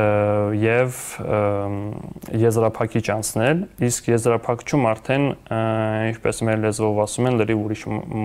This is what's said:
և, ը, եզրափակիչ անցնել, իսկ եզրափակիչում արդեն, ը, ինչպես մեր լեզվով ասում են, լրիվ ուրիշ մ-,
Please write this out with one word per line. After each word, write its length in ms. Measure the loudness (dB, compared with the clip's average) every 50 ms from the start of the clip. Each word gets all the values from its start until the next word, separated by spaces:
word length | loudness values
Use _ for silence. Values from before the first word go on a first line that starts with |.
| 4 4 4 2 2 2 2 2 0 0
և, 480 | 0 2 2 2 4 2 2 0 -2 -8 -12 -12 -10
ը, 220 | -8 -4 0 0 2 2 2 0 -2 -2 -4 -6 -6 -6 -8 -8 -10 -12 -12 -14 -16 -10 -4 0
եզրափակիչ 720 | 2 2 4 4 4 2 2 2 0 -2 -2 -2 -2 0
անցնել, 560 | 0 -2 -2 -4 -4 -2 0 2 2 2 0 -2 -6 -4
իսկ 340 | -2 -2 -2 -2 -2 0 2
եզրափակիչում 760 | 2 4 4 2 2 2 0 -2 -4 -4 -2 0 2 2 2
արդեն, 380 | 2 0 0 -2 -2 0 0 0
ը, 360 | 0 -2 -6 -8 -6 -2 -2 0 0 0 0 0 0 0 0 -2
ինչպես 380 | -2 -2 -2 -2 -4 -2 0 0
մեր 180 | 0 0 2
լեզվով 400 | 0 0 0 0 0 0 2 2 0
ասում 280 | 0 0 0 0 2
են, 80 | 2 2
լրիվ 240 | 2 2 0 0 0
ուրիշ 200 | -2 -4 -6 -6
մ-, 180 | -6 -6 -6 -6 -6 -4 -4